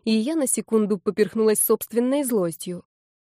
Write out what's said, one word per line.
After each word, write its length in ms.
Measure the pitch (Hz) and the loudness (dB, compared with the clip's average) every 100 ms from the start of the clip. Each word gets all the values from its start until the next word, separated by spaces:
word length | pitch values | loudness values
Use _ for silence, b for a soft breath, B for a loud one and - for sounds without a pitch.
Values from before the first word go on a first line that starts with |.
и 60 | - | -2
я 240 | 220 226 | 0 0
на 120 | 320 262 | 0 0
секунду 520 | - - 226 208 208 | -2 0 0 2 -2
поперхнулась 640 | - 190 208 226 220 208 | -2 0 0 2 2 2
собственной 640 | - 220 - 226 247 285 | 2 0 -2 -2 0 0
злостью. 600 | 269 226 175 160 - 175 - _ _ _ | 0 0 -2 -4 -10 -12 -14 _ _ _